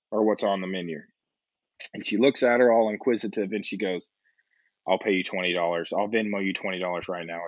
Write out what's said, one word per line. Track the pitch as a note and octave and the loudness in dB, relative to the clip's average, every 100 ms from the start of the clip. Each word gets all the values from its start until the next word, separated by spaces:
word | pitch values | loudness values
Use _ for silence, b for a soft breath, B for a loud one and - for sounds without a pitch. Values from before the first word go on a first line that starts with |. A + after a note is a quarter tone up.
| _ | _
or | G#2+ | 2
what's | G#2+ G2+ | 2 2
on | G#2+ G2 | 0 0
the | F#2 | -2
menu. | F#2+ F2 D2+ - _ _ _ _ _ _ - - | -4 -6 -8 -12 _ _ _ _ _ _ -18 -14
And | G2 | -10
she | F#2+ G#2+ | -4 2
looks | C3+ C#3 | 4 4
at | B2 A#2+ | 2 6
her | B2 | 6
all | A2+ A2 | 6 4
inquisitive | G#2 - A2+ A2 A2 G2 | 0 0 0 -2 -4 -4
and | G#2+ | -4
she | - G2 | -6 -4
goes, | G2 F2+ - _ _ _ _ _ _ _ - | -4 -4 -8 _ _ _ _ _ _ _ 0
"I'll | F#2+ | 0
pay | A2+ | 2
you | F#2+ | 0
twenty | - F#2 F2+ | 0 -2 -2
dollars. | F2 E2+ E2+ E2+ | 0 0 0 -2
I'll | F2 G#2 | -2 0
Venmo | A2+ G#2+ G2+ | 0 0 -2
you | F#2+ | 0
twenty | F#2 G2 F#2 | 0 -2 -4
dollars | F2+ F2 - | -4 -4 -4
right | F2 E2+ | -8 -8
now | E2+ | -10